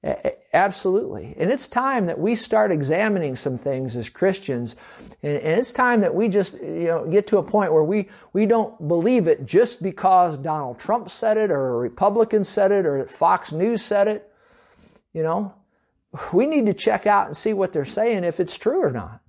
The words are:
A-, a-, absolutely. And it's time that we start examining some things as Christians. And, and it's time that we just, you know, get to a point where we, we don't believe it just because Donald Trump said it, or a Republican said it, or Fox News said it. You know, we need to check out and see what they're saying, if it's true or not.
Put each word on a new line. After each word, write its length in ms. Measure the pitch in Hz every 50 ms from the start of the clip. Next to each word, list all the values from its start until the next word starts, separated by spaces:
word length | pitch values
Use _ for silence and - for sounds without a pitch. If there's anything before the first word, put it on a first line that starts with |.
| -
A-, 240 | 147 - - - 139
a-, 280 | - _ _ _ -
absolutely. 800 | 156 190 202 190 - - 196 185 202 240 - - 101 80 120 - -
And 140 | 156 185
it's 160 | 254 262 - -
time 380 | - 247 254 269 269 247 196
that 140 | 170 160 -
we 160 | 156 214 240
start 360 | 220 - - - 220 214 208
examining 640 | 180 156 143 131 156 180 214 220 208 185 165 143 131
some 220 | 123 - 147 127 120
things 380 | - 139 139 131 131 127 113
as 140 | 123 113 -
Christians. 680 | _ - 180 190 190 190 - - 135 120 120 113 - - - - - - - - - _ -
And, 140 | 147 147 143
and 220 | - 156 160 190
it's 120 | 262 -
time 300 | - - 254 247 240 226
that 120 | 202 180 -
we 140 | 170 220 226
just, 260 | 180 208 180 - -
you 320 | - - - 165 170 170
know, 200 | 170 170 160 -
get 220 | 160 160 202 196 -
to 120 | - 202
a 40 | 185
point 300 | - - 214 202 170 156
where 100 | 160 156
we, 260 | 156 196 214 190 - - - - _
we 140 | _ 185 214
don't 420 | 202 233 226 208 - - - 160 147
believe 400 | 170 170 165 220 254 247 180 165
it 180 | 151 - 135
just 360 | 110 - 185 240 233 - -
because 560 | 165 190 - - - 190 190 185 180 175 156 135
Donald 420 | 139 160 151 151 143 127 123 -
Trump 300 | - - 208 240 226 185
said 280 | - - - 220 214 214
it, 140 | 214 202
or 240 | 175 139 135 131 123
a 20 | 117
Republican 680 | 123 117 - - 185 202 202 233 220 220 - 214 196
said 280 | - - 208 202 190
it, 140 | 202 202 190
or 200 | 156 143 135 131
Fox 460 | - - - 160 170 185 175 - -
News 300 | 156 156 185 220 233 208
said 260 | - - 208 202 202 208
it. 240 | 208 208 - _ _ _ _ _ _ _ _ _ _ _ - _ _ _ _ _ _
You 100 | 160 156
know, 320 | 160 165 190 208 196 - _ _ _ _ _ _ _ _ _ _ _ - 147 - -
we 140 | - 185 247
need 220 | 294 320 294 233 190
to 60 | 165
check 340 | - - 220 214 196 - 214
out 200 | 208 202 190 -
and 80 | 160
see 180 | - - 220 214
what 200 | 196 190 180 -
they're 100 | 160 139
saying, 400 | 120 - - 220 233 233 202 175
if 160 | 170 165 -
it's 180 | 180 175 - -
true 240 | - 220 277 370
or 100 | 359 165
not. 300 | 127 117 92 85 113 - _